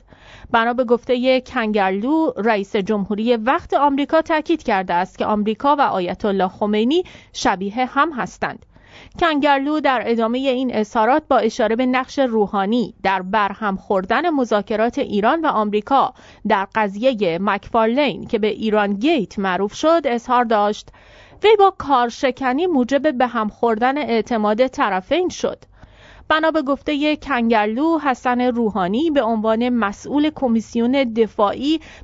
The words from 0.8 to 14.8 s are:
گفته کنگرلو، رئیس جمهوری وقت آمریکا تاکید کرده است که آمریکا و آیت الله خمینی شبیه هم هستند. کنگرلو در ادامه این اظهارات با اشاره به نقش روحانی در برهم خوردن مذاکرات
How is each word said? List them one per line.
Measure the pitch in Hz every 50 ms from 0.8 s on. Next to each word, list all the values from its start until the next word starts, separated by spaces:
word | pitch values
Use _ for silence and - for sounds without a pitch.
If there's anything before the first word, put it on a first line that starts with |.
| 262
گفته | 226 240 226 - - 247 254 247 262 262 262
کنگرلو، | 254 - - 247 226 214 208 208 190 190 190 202 208 262 311 320 320 294 - -
رئیس | 202 233 220 202 196 - -
جمهوری | 208 190 196 214 202 190 190 214 196 220 240 240
وقت | 226 214 254 294 349 - - 392
آمریکا | 311 277 294 277 269 285 - 320 320
تاکید | 320 - 330 311 302 - 339 - -
کرده | - 214 190 190 185 175
است | 175 185 - - -
که | 214
آمریکا | - 214 214 208 214 214 - - 277 294
و | 285
آیت | 254 214 - 190 180 175 185 - -
الله | 208 196 196 185 190
خمینی | - - 220 208 208 214 226 240 311 359 359 - - - - _ -
شبیه | - - 254 202 180 196 202 202 247 254
هم | 247 - 269 294 339
هستند. | 302 233 175 170 - - - 151 135 - - _ _ - - - - - - - - -
کنگرلو | 359 330 311 277 277 294 277 269 269 294 302 311
در | 277 285 262 233 202
ادامه | 214 233 226 226 220 240 254
این | 269 277 247 254 269 247 -
اظهارات | 220 214 - - 240 220 233 269 311 302 -
با | 269 226
اشاره | 208 226 - - 233 208 226
به | 226 262
نقش | 254 254 254 262 - - 285
روحانی | 269 247 220 220 208 185 - 202 196 196 233 247 208 - - _ -
در | 190 190 190
برهم | 185 185 202 214 202 196 196 - 220 202 196
خوردن | 190 - - 214 190 185 185 226 262 320 359
مذاکرات | 311 277 247 220 226 208 202 - 226 208